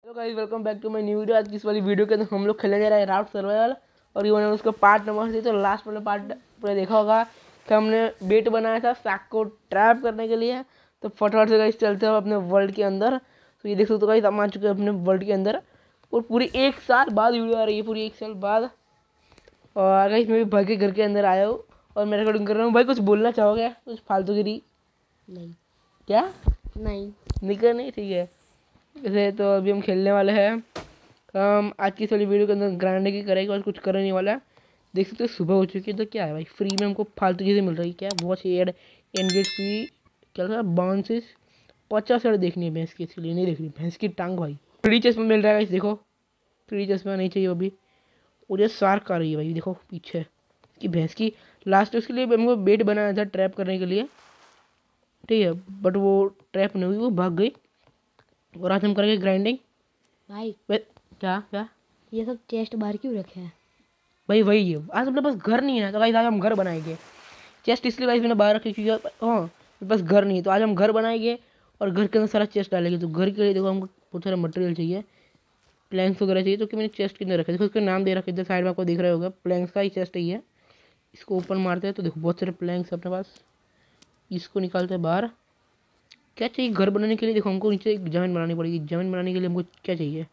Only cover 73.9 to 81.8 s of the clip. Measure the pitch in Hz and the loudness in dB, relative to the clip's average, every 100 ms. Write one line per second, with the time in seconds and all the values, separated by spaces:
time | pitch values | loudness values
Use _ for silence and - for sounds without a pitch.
73.9 | _ _ 175 190 185 170 185 180 170 165 | _ _ -10 -4 -2 -2 -2 -4 -2 -4
74.9 | 185 208 _ _ _ _ _ _ _ _ | -4 -10 _ _ _ _ _ _ _ _
75.9 | 185 185 185 196 185 190 202 214 220 220 | -2 0 0 0 2 0 -2 -2 -4 -6
76.9 | - 190 - 190 175 160 175 202 214 202 | -4 -6 -4 -2 -2 0 -2 0 0 0
77.9 | 185 190 185 185 180 180 185 180 175 180 | 0 0 -2 -4 -6 -2 -2 -2 -2 -2
78.9 | 170 175 170 180 185 180 180 180 202 196 | 0 0 0 -2 -6 -4 -2 -2 -2 -4
79.9 | 190 185 180 170 202 _ _ _ _ _ | -4 -6 -4 -6 -6 _ _ _ _ _
80.9 | _ _ _ - 185 180 190 185 175 | _ _ _ -6 -6 -4 -2 -2 -2